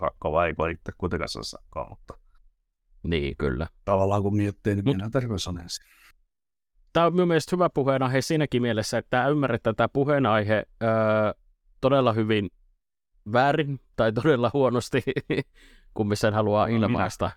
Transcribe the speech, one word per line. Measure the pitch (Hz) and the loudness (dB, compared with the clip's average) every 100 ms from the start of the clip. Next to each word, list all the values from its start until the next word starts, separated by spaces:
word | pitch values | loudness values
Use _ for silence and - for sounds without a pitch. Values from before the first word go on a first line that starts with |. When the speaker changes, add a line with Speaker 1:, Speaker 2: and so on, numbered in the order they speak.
Speaker 1:
sakkoa | 80 - 80 | -6 -4 -4
vai | 78 85 | 0 0
ei, | |
kun | 76 82 | -2 -4
itse | 82 - - | -6 -12 -8
kuitenkaan | 90 87 78 | -6 -4 -6
saa | - | -10
sakkoa, | - - - - 62 | -12 -14 -16 -12 -12
mutta | - - - _ - - _ _ _ _ - | -14 -20 -20 _ -20 -20 _ _ _ _ -12
Speaker 2:
Niin, | - 82 69 - | -4 -2 -2 -4
kyllä. | 71 64 82 _ | -4 -4 -6 _
Speaker 1:
tavallaan | - 98 95 101 | -2 0 2 0
kun | 101 104 | 0 0
miettii, | 104 - 110 | -2 -4 -4
niin | 101 | -2
Speaker 2:
Mut | 101 98 | 0 -2
Speaker 1:
mielenterveys | 107 131 123 98 - | -2 -4 -2 -4 -6
on | 87 | -10
ensin. | 85 - _ _ - _ _ _ _ _ _ _ _ | -10 -14 _ _ -20 _ _ _ _ _ _ _ _
Speaker 2:
tää | 165 170 | 2 2
on | 175 | 4
mun | 180 | 2
mielestä | 160 - 180 | 2 0 0
hyvä | 170 | 0
puheenaihe | - 135 135 131 131 | 0 0 2 2 0
siinäkin | - 160 147 123 | 0 0 0 0
mielessä, | 120 107 104 117 | 0 0 -2 -4
että | - | -2
tää | 127 131 | 0 2
ymmärrät, | 151 135 117 | 2 0 0
että | 117 | 0
tää | 107 117 | 0 0
puheenaihe, | 135 135 143 123 110 104 107 - - | 0 2 2 2 2 2 0 -2 -4
öö, | 113 110 110 110 107 - _ _ _ _ | 0 2 2 2 0 -2 _ _ _ _
todella | 131 139 123 | 2 4 4
hyvin | 110 110 107 98 _ _ _ _ _ _ _ 104 | 2 2 0 -2 _ _ _ _ _ _ _ -2
väärin | 120 139 147 143 135 _ - | 2 2 2 -2 -4 _ -2
tai | 113 | 0
todella | 113 143 131 120 | 2 2 2 2
huonosti, | 139 131 123 - 135 | 2 2 0 -2 -4
<laughs> | - 143 - - - _ - - - | -2 -4 -4 -4 -6 _ -20 -20 -12
kun | - 104 | -4 -2
me | 104 | 0
sen | 110 | 0
haluaa | 107 104 104 107 | 2 0 2 2
Speaker 1:
No, | |
minä | 113 104 | 2 0
Speaker 2:
ilmaista, | 120 95 - 87 | 0 -2 -4 -6